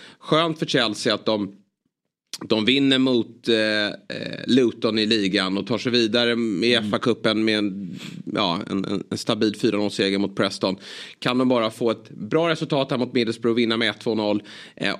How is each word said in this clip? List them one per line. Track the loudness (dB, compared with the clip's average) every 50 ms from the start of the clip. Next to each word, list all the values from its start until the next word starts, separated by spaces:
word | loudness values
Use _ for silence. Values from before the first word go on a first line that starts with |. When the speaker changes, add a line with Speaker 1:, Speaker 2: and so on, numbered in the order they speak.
| -20 -20 -20 _
Speaker 1:
skönt | -2 0 2 2 2 2 -2 -4
för | -2
Chelsea | 0 2 2 2 0 0 -2 0 0 0
att | 0 0
de, | 0 0 0 -2 -4 -8 -12 _ _ _ _ _ _ _ _ _ _ _ _ _ _ -14 -8 -2 0
de | 0 2 2
vinner | 2 2 4 4 4 4 4
mot, | 4 4 2 2 0 -2 -6 -8 -2 0
eh, | 2 2 2 2 2 0 0
eh, | -2 -4 -8 -12 -12 -10 -10 -8 -10 -10 -6 0
Luton | 2 4 4 4 4 2 0 -2 0 0 2
i | 2
ligan | 2 2 2 2 2 2 2 2 2 0 -2
och | -2
tar | -2 -2 -2
sig | -2 0 2
vidare | 2 2 2 2 2 2 2
i | 2
Speaker 2:
Mm. | 0 0 -2 0 0 2 2 2 2 2 0
Speaker 1:
F | -2
A-cupen | 0 0 0 0 2 2 0 2 2 2
med | 2 2 2
en, | 0 -2 -4 -6 -8 -10 -10 -12 -12 -14 -14 -14 -10 -6 -2
ja, | -2 0 0 -2 -2 -4 -4
en, | -4 -4 -4
en, | -4 -4 -6 -6 -6
en | -8 -6
stabil | -2 -2 0 0 0 0 0
fyra | 2 0 2 2
noll | 2 0 -2
seger | 0 0 0 0 0 0
mot | -2 -2 -2
Preston. | 0 -2 -2 -2 0 -2 -2 -2 -2 -8 -14 -16 -16 -16 -16 -12 -6
Kan | -2 0 0 2
de | 2 2
bara | 2 2 2 0
få | -2 -2 0 0
ett | 0 -2 -6 -16
bra | -14 -12 -6 -2 0 0 2 2
resultat | 0 -2 -2 -2 0 0 0 0
här | 0 -2
mot | -2 0 0
Middlesbrough | 0 0 0 -2 -2 0 0 2
och | 2
vinna | 2 2 2
med | 0 0 0
ett | -2 -2
två | -4 -2 -2
noll, | 0 0 0 0 -2 -2 -8 -18 -20 -20 -18 -10
eh, | -4 -4 -2 -2 0